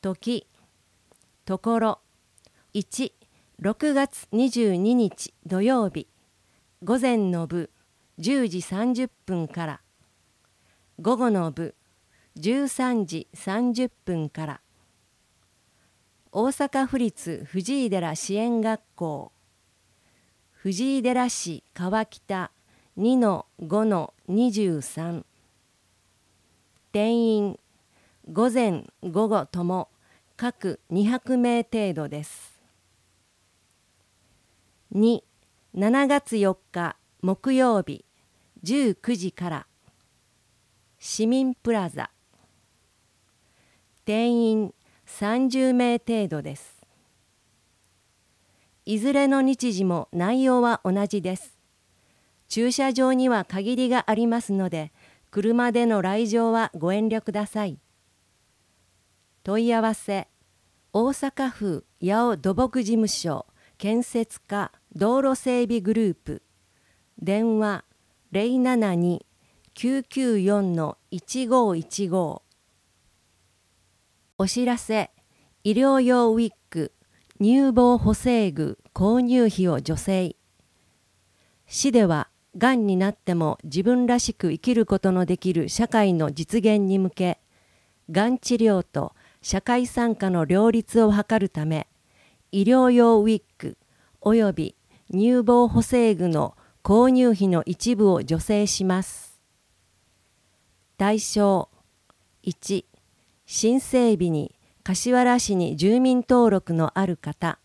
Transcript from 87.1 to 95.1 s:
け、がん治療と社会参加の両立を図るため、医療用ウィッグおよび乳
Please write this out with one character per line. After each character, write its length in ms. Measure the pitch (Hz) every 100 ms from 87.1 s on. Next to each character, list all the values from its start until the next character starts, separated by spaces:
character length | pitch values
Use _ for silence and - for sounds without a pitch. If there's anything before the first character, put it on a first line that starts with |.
け、 280 | - 180 - _ _ _ _ _ _ -
が 180 | 170 226
ん 100 | 254
治 180 | - 240
療 280 | 220 190
と 320 | - - - _ _ _
社 200 | - 190
会 260 | - 247 247
参 280 | - 233 220
加 140 | 190
の 140 | 180
両 260 | 151 180 220
立 320 | 226 - 226
を 120 | 220
図 100 | 202 - 220
る 80 | 190
た 160 | 160
め、 240 | 151 156 - _ _ _ _ _ _
医 120 | 196
療 260 | 196 254 254
用 320 | 240 233 226
ウ 40 | 214
ィ 140 | 220
ッ 40 | _ _
グ 200 | - - _ _ _ _
お 160 | 208 226
よ 160 | 208
び 240 | 175 156 _ _ _
乳 320 | _